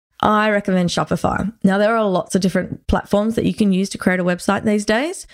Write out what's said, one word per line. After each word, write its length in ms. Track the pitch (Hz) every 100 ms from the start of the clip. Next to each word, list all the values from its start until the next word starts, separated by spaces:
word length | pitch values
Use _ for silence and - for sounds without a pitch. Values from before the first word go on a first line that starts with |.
| _ -
I 300 | - 214 214
recommend 380 | 202 202 185 175
Shopify. 640 | - 156 180 - - 190 -
Now, 140 | 190 196
there 160 | 208
are 140 | 226 208
lots 260 | 180 -
of 60 | 190
different 460 | 185 185 180 - -
platforms 480 | - - 202 220
that 100 | 226
you 100 | -
can 180 | 180 208
use 180 | 185 196
to 80 | -
create 220 | 196 185
a 40 |
website 400 | 180 175 - 202
these 220 | 220 208 208
days. 400 | 220 311 381 -